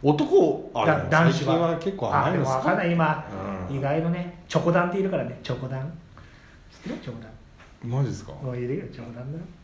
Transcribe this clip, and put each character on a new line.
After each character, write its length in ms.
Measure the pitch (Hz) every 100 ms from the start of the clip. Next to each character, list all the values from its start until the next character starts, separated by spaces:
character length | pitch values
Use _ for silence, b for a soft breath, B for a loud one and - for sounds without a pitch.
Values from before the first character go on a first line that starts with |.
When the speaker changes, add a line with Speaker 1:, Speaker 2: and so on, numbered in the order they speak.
Speaker 1:
う 40 | 139
ん。 20 |
男、 600 | 151 285 381 170 - -
あ、 120 | 120 117
Speaker 2:
だ、 120 | 151
Speaker 1:
で 60 |
も 60 | -
Speaker 2:
男 140 | 156 165
子 20 |
は。 60 |
Speaker 1:
最 120 | - 151
近 160 | 165
は 160 | 170 165
結 200 | 196 196
構 180 | 110 143
甘 140 | 139
い 80 | 180
の 60 | 131
好 60 |
き。 0 |
Speaker 2:
あ、 40 | 131
で 0 |
も 20 |
わ 60 |
か 100 | 139
ん 40 | 180
な 80 | 175
い、 60 |
今。 380 | 170 156 156 - 98 98 98 90
Speaker 1:
う 40 |
ん。 40 | 139
Speaker 2:
意 40 |
外 200 | 135 151
と 80 | 170
ね、 340 | 175 175 - -
チ 100 | 160
ョ 60 |
コ 80 | 175
ダ 140 | 175 180
ン 40 |
っ 20 |
て 80 | 190
い 40 |
る 60 | 190
か 80 | 175
ら 60 | 120
ね、 140 | 117
チ 80 | -
ョ 80 | 127
コ 80 | 131
ダ 100 | 131
ン。 160 | 143 170 - - B B B B -
知 60 | -
っ 20 |
て 80 | 190
る？ 60 | 285
チ 120 | -
ョ 40 |
コ 80 | 113
ダ 60 | 110 - - - - - 120
ン。 20 |
Speaker 1:
マ 140 | 123
ジ 60 | 135
で 60 | 95
す 100 | -
か？ 60 |
Speaker 2:
も 180 | - 139
う 60 | 123
い 100 | 123
る 100 | 151
よ、 60 | 131
チ 80 | -
ョ 60 | 120
コ 60 |
ダ 80 | 117
ン 120 | 127
だ 60 | 156
よ。 60 | 185 -